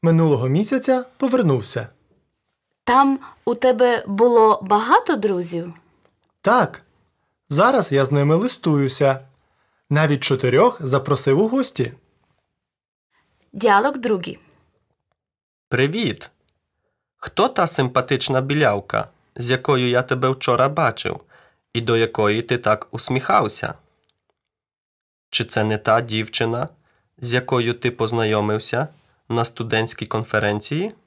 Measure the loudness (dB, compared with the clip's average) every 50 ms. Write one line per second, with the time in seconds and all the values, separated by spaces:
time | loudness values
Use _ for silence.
0 | 2 4 4 4 4 4 2 2 0 0 0 0 0 0 -2 -2 0 0 0 0
1 | -2 -6 _ _ -4 0 0 2 2 2 2 0 -2 -4 -8 -8 -8 -10 _ _
2 | _ _ _ _ _ _ _ _ _ _ _ _ _ _ _ _ _ 2 4 4
3 | 4 4 2 -2 -6 -14 -20 _ _ -4 -4 2 2 2 4 4 4 2 2 0
4 | -2 -6 0 2 4 4 6 6 6 6 4 2 2 0 0 0 2 4 2 2
5 | 4 2 -2 0 0 -2 -2 -2 -4 -4 -6 -8 -8 -10 -14 -20 _ _ _ _
6 | -20 _ _ _ _ _ _ _ _ 2 2 2 2 0 -4 -12 -20 _ _ _
7 | _ _ _ _ _ _ _ _ _ _ 0 2 4 4 4 2 0 0 2 0
8 | 2 2 2 0 2 2 2 2 0 -2 -4 -2 -2 0 0 2 0 0 0 0
9 | 2 2 2 0 -4 _ _ _ _ _ _ _ _ _ _ _ _ _ 0 0
10 | 2 2 0 0 0 -2 -2 0 0 0 2 4 4 2 2 -2 -6 -2 -2 -2
11 | 0 0 -2 -2 0 0 2 2 2 0 0 -2 -4 -4 -4 -6 -6 -6 -6 -16
12 | _ _ _ _ _ _ _ _ _ _ _ _ _ _ _ _ _ _ _ _
13 | _ _ _ _ _ _ _ _ _ _ _ -2 2 4 4 4 4 2 -2 -2
14 | -2 -2 -2 -2 -4 -8 -12 -14 _ _ _ _ _ _ _ _ _ _ _ _
15 | _ _ _ _ _ _ _ _ _ _ _ _ _ _ -2 0 0 0 0 -2
16 | -4 -4 -6 -6 -12 -20 _ _ _ _ _ _ _ _ _ _ _ _ _ _
17 | _ _ _ _ -18 -14 _ 0 0 0 2 0 -2 -2 0 -2 -2 0 0 -2
18 | -2 0 -2 -2 -2 0 -2 -2 -2 -2 -2 2 2 2 2 0 -4 _ -6 -6
19 | -6 -6 _ _ _ _ _ -8 -2 -2 -2 -2 2 0 0 2 2 2 2 0
20 | 0 0 -2 0 0 -2 -2 -2 0 0 2 2 2 0 2 0 -2 -2 -2 -4
21 | -6 -8 -8 -8 -10 _ _ -20 _ _ _ _ _ _ _ -6 -2 0 2 2
22 | 2 0 0 0 0 0 0 0 -2 -4 -4 -2 0 0 0 0 -2 _ -8 -8
23 | -4 -2 -4 -4 -2 2 2 2 2 0 -4 -6 -8 -8 -10 -12 _ _ _ _
24 | _ _ _ _ _ _ _ _ _ _ _ _ _ _ _ _ _ _ _ _
25 | _ _ _ _ _ _ -6 -6 -4 -2 -2 -2 0 0 -2 -4 0 0 0 0
26 | 0 -2 -4 -6 -6 -4 -4 -4 -2 -2 -2 -4 -6 -8 _ _ _ _ _ _
27 | _ _ _ _ -6 -2 -2 -2 -2 0 -2 0 0 -2 -4 -2 -4 -6 -2 -2
28 | -4 -2 -2 -2 0 0 0 0 0 0 -2 -4 -4 -4 -4 -4 -4 -6 _ _
29 | _ _ _ _ _ _ -4 -2 -2 -4 -6 -10 -8 -4 -2 -2 -2 -4 -6 -10
30 | -10 -6 -6 -6 -6 -2 -2 -2 0 0 -2 -2 -6 -6 -6 -6 -6 -8 -10 _
31 | _